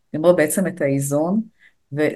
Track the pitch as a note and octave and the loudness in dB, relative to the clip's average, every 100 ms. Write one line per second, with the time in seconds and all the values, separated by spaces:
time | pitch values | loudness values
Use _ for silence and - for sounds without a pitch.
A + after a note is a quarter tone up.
0 | _ D3+ E3 F3 D3+ - F#3 F#3 C#3+ C#3 | _ 0 2 4 2 0 -2 -2 -2 -2
1 | C#3 C#3+ E3 G#3+ A3 _ _ _ _ C#3+ | -2 -2 0 -2 -4 _ _ _ _ -2
2 | D3+ | -2